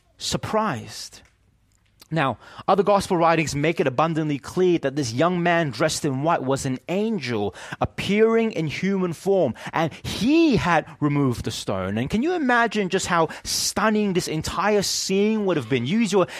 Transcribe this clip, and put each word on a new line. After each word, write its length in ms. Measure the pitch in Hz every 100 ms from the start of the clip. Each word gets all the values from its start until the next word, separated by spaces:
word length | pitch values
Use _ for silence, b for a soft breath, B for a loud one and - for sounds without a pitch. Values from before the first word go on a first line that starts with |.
| _ -
surprised. 1040 | - 120 - 214 214 117 110 - - - _ _ _ _ _ _ _ _ -
Now, 260 | 160 135 110 B B B
other 160 | 196
gospel 340 | 196 202 - 175
writings 380 | 165 165 139 139
make 240 | 151 170
it 80 | 139
abundantly 500 | 127 165 156 156 139
clear 400 | - 185 185 170
that 180 | 139 143
this 160 | 120
young 300 | 120 170 180
man 300 | 175 170 156
dressed 340 | 110 156 - 156
in 160 | 131
white 220 | 160 170
was 200 | 131 135
an 140 | 135 127 -
angel 680 | 185 220 208 123 110 101 - B B
appearing 680 | - - - 208 226 226 226
in 160 | 185 156
human 460 | - 185 196 180
form, 420 | 156 190 196 139 - B
and 180 | - 160 B
he 520 | - - 226 330 330 196
had 300 | 170 160 - B
removed 440 | 147 143 135 113
the 80 | 113
stone. 460 | - - 98 92 107
And 140 | 131
can 100 | 208
you 120 | 311
imagine 560 | 359 254 240 233 214 185
just 180 | 190 -
how 220 | 170 160 B
stunning 720 | - - - 202 214 214 208
this 140 | 175 -
entire 560 | 156 - - 196 208
scene 640 | 180 - - 196 214 220 196
would 120 | 160
have 120 | 117
been? 180 | 131 123
Use 240 | 220 214
your 160 | 202 - B